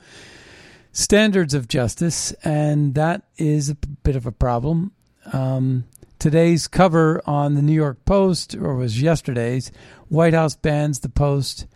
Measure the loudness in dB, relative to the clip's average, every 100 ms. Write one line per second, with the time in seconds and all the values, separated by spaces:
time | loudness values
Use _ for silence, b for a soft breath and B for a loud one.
0 | B B B B B B B B B -6
1 | 2 4 4 2 0 -2 -2 -2 -2 -2
2 | -2 -2 -6 -6 -4 0 0 2 0 0
3 | 0 -2 -8 -4 0 0 -2 -6 -8 -4
4 | -2 -2 -4 -2 0 0 0 -2 -4 -8
5 | _ _ -8 -4 -2 -2 -2 -2 -6 _
6 | -20 -4 0 4 4 2 0 2 4 4
7 | 2 0 -2 -2 0 0 2 2 0 -4
8 | 0 2 2 0 -6 -6 -4 -2 -2 0
9 | 0 0 -2 -4 -2 -4 -6 -14 B B
10 | B 2 4 4 0 -2 -2 0 -2 -4
11 | -4 0 0 0 -2 -8 -14